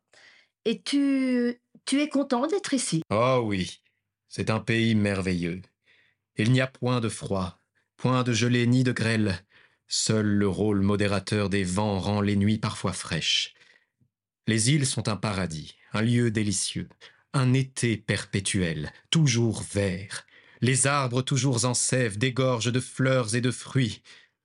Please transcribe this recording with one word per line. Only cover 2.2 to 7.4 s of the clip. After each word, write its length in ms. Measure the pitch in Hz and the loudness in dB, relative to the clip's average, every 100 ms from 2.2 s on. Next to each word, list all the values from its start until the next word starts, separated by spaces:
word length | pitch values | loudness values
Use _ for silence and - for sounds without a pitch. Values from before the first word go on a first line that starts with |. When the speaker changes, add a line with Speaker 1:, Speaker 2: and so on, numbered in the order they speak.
| 277 240 302 | 0 0 0
Speaker 1:
d'être 260 | 403 - | -2 -2
ici ? 300 | 262 - 160 - | -2 0 -2 0
Speaker 2:
Oh 320 | 104 123 127 | 2 2 2
oui, 380 | 110 95 90 - _ _ _ _ _ | 0 -2 -4 -8 _ _ _ _ _
c'est 220 | - 101 | -6 -2
un 100 | 110 | -2
pays 360 | 110 113 113 | 0 2 2
merveilleux. 640 | 110 101 95 92 87 85 92 - _ _ _ _ _ _ - | 2 2 0 -2 -2 -2 -6 -12 _ _ _ _ _ _ 0
Il 140 | 110 | 2
n'y 100 | 127 | 2
a 60 | 131 | 0
point 320 | - 120 123 | -4 -2 0
de 100 | 110 | -2
froid, 520 | - - 98 | -4 -4 -4